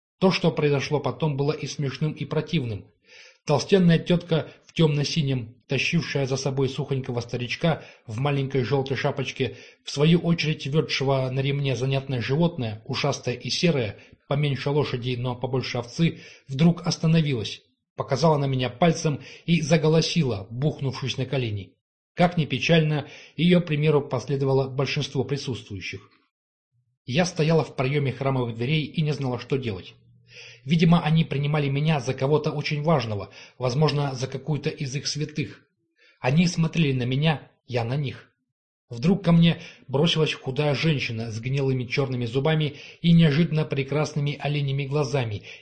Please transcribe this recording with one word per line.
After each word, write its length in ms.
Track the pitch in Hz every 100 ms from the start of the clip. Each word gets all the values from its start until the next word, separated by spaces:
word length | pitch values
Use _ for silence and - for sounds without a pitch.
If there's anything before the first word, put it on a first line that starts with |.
| _ -
То, 120 | 185
что 200 | - 170
произошло 500 | 156 147 139 - 147
потом, 360 | 127 120 160 135
было 160 | 143
и 140 | 156 139
смешным, 460 | - 139 - 156
и 120 | -
противным. 640 | 139 151 151 165 120 98 - _ _ - - _
Толстенная 540 | - 139 - 196 175 165
тётка 540 | 170 170 - 156 - -
в 100 | _
тёмно-синем, 800 | - 156 143 139 165 135 131 107 - -
тащившая 600 | 131 - 170 - 143 131
за 100 | 131
собой 320 | 143 131 131
сухонького 520 | 135 139 135 120 120
старичка 600 | - 123 120 - 165 143 - - -
в 120 | 110
маленькой 440 | 143 139 131 135
жёлтой 340 | 110 139 135 120
шапочке, 600 | 143 135 127 - 120 - - _
в 60 | -
свою 300 | 139 160 170
очередь 460 | 170 165 151 151 139
вёдшего 640 | 151 - - 135 135 131
на 100 | 135
ремне 340 | 135 143 139
занятное 460 | 117 131 139 139 127
животное, 600 | 107 147 170 147 113 107
ушастое 500 | - 123 143 - 123
и 160 | 117 127
серое, 460 | - 175 143 104 - - - -
поменьше 420 | 143 147 131 143
лошади, 460 | 147 139 123 123 123
но 180 | 123
побольше 440 | 120 123 127 - 123
овцы, 420 | - - 165 - - - -
вдруг 400 | 135 170 165 170
остановилась, 760 | - 160 165 147 120 - - _ _ _ -
показала 400 | - 127 160 147
на 80 |
меня 240 | 139 131 123
пальцем 520 | - 170 160 156 135 - - -
и 160 | 165
заголосила, 840 | 143 165 156 160 160 175 135 104 101
бухнувшись 640 | 120 147 - 135 - 127 -
на 80 |
колени. 480 | 127 139 117 101 - _ _ _ _ -
Как 180 | 175 175
ни 100 | 143
печально, 600 | 127 - 165 151 151 - - - -
её 240 | 175 180
примеру 420 | 170 147 151 147
последовало 640 | 143 127 - 139 135 135 123
большинство 540 | 127 110 151 131 135
присутствующих. 880 | - 143 - 107 - 98 - 95 - _ _ _ _ _ _ _ _ _ -
Я 180 | 135
стояла 380 | 180 - 156 160
в 140 | - -
проёме 360 | 131 147 131
храмовых 440 | - 135 131 117 110
дверей 280 | 123 156
и 160 | 139 -
не 100 | 151
знала, 260 | 139 131 123
что 180 | - 135
делать. 380 | 113 90 - - _ _ _ - - -
Видимо, 360 | 131 165 165 170
они 240 | 151 160
принимали 440 | - 139 143 151 143
меня 320 | 139 156 156
за 140 | 123
кого-то 360 | 135 139 151 151
очень 320 | 147 - 147
важного, 480 | 151 151 110 104 95 - - -
возможно, 580 | 123 143 151 143 143
за 120 | 127 127
какую-то 420 | 131 - 143 156
из 260 | - 139 135
их 100 | -
святых. 560 | 147 147 - 110 - _ _ _ _ _ _
Они 280 | 127 151 175
смотрели 440 | 170 165 165 143
на 120 | 127
меня, 460 | 123 131 160 151 - _ -
я 160 | 120
на 120 | 113 143
них. 320 | 131 - - _ _ _ _ _ -
Вдруг 320 | 120 170 202
ко 80 | 170
мне 300 | 170 170 - - - -
бросилась 460 | 135 165 160 147
худая 420 | - 135 135 147
женщина 560 | 131 160 139 113 113 117
с 100 | 110
гнилыми 440 | 127 139 135 131
чёрными 420 | 120 139 131 123 117
зубами 480 | 131 151 156 147 - - -
и 120 | 170
неожиданно 520 | 165 160 143 170 151
прекрасными 720 | 139 135 135 147 151 147 143 147
оленьими 460 | 143 147 139 139 135
глазами 580 | 147 131 135 113 101 - -